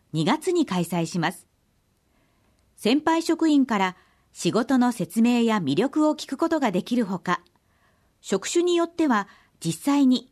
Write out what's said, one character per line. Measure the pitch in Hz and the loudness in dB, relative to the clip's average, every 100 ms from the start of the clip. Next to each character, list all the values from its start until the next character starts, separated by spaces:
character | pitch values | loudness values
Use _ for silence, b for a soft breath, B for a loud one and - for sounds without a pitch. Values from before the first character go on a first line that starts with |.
| b | b
二 | 156 | -2
月 | 165 302 381 | 0 0 0
に | 349 285 | -2 0
開 | 180 | -2
催 | 170 175 160 | -2 -4 -4
し | 175 | -4
ま | 160 | -4
す。 | - - _ _ _ _ _ _ _ _ _ _ _ _ _ | -6 -18 _ _ _ _ _ _ _ _ _ _ _ _ _
先 | - 285 | 0 0
輩 | 320 330 | 2 0
職 | 330 330 320 | 0 0 2
員 | 285 254 | 4 2
か | 208 | 0
ら | 185 - b b b | -2 -6 b b b
仕 | - 180 | -4 -2
事 | 185 254 262 | 0 2 2
の | 247 | 2
説 | - 170 226 | 0 -4 0
明 | 233 240 | 2 2
や | 233 214 | 2 0
魅 | 139 139 | 0 0
力 | 269 311 302 | 0 2 0
を | 302 | 0
聞 | - | -6
く | 277 | -4
こ | 330 | -2
と | 320 | 0
が | 240 | 0
で | 180 | -2
き | - 247 | -2 -2
る | 190 | -2
ほ | 185 | -4
か、 | - 175 - _ _ _ _ _ _ _ | -4 -6 -6 _ _ _ _ _ _ _
職 | - 190 - | -4 -4 0
種 | 339 | 0
に | 349 339 | 2 0
よ | 339 | 0
っ | |
て | - 311 | 0 0
は | 214 190 b b _ | 0 -2 b b _
実 | 165 - | -6 -4
際 | 285 285 262 | 0 4 4
に | 247 - | 2 -2